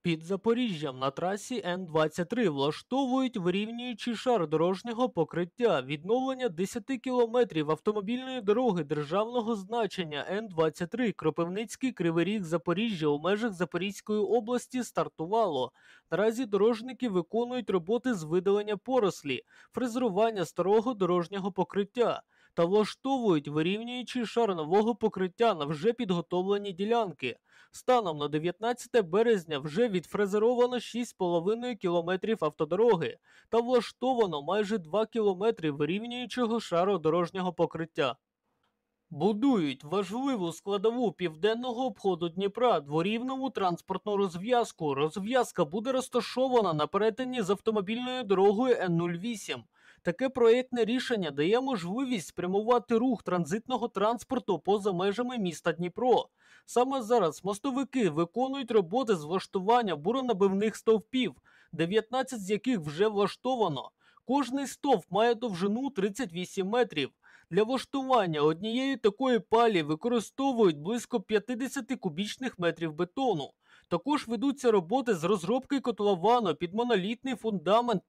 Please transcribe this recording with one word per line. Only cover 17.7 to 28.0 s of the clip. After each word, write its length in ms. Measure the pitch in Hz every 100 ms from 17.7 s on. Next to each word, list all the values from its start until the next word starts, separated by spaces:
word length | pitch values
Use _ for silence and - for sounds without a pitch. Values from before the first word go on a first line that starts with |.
роботи 440 | 190 165 240 254
з 80 | 208
видалення 540 | 156 175 185 202 208 202
порослі, 680 | - 254 202 - 143 127 _ - -
фрезерування 720 | - 247 226 247 185 226 214
старого 500 | 165 - 175 220 220
дорожнього 580 | 220 180 175 170 196 196
покриття 680 | 185 175 202 202 247 214 143 _ _ _
та 100 | -
влаштовують 840 | 170 208 214 - 269 269 226 156 143
вирівнюючий 760 | 151 160 208 233 247 233 254 214
шар 280 | 233 226
нового 400 | 175 151 196 220
покриття 600 | 233 220 190 185 - 233
на 100 | 175
вже 280 | 143 156 196
підготовлені 800 | 233 214 175 165 180 190 202 202
ділянки. 640 | 170 208 233 208 147 123 - _ _ _
Станом 480 | - - 247